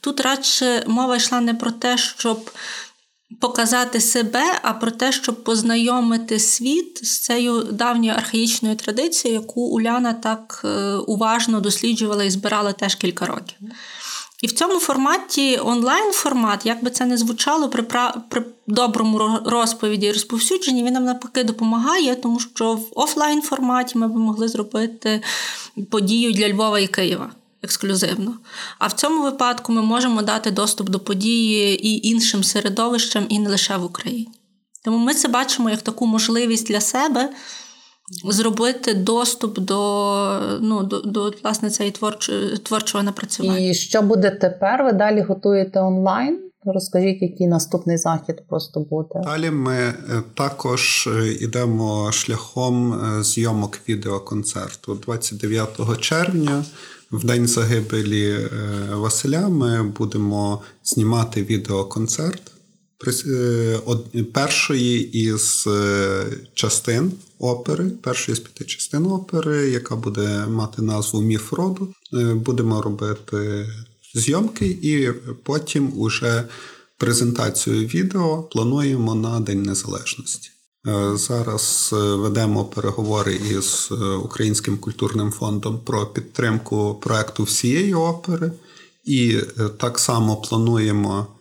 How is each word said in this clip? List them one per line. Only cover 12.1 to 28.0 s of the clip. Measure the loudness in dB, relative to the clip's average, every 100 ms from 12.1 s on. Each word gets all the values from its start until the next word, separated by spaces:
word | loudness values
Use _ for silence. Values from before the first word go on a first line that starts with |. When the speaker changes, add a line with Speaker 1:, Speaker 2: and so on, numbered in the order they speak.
| 2
Speaker 1:
і | 2
збирала | 0 0 0 0
теж | 0 -2
кілька | 0 -2 -2 -4
років. | -6 -10 -16 -18 -16 -18 -14 -12 -12 -12 -6
І | -4
в |
цьому | 0 2 2
форматі, | 0 2 2 0 0 0 2 2
онлайн-формат, | 2 2 2 2 2 0 0 2 2 2 -2
як | -2
би | -2
це | 0 2
не | 2
звучало, | 0 0 2 2 2
при | 0
пра-, | 0 0 0 -2 -4
при | -4 -4 -10 -2
доброму | 2 2 2 2 2
ро-, | 2 2 2
розповіді | 2 2 0 0 2 2
і |
розповсюдженні, | 0 -2 -2 0 2 2 2
він | 2
нам | 2
навпаки | 0 -2 -4 0
допомагає, | 0 2 2 2 2 4 2
тому | 2 0 0
що | -2 -2 0
в | 0 -4
офлайн-форматі | 0 0 2 2 2 0 0 2 2 0 0
ми | 0
б | 2
могли | 0 2 -2
зробити | -2 -4 -2 -2 -2 -2 -2 -2 -4 -6 -8 -12 -10 -2
подію | 0 2 4 4
для | 2 2
Львова | 2 2 2
і | 2
Києва, | 2 0 0 -6 -12 _ _
ексклюзивно. | -6 -4 0 0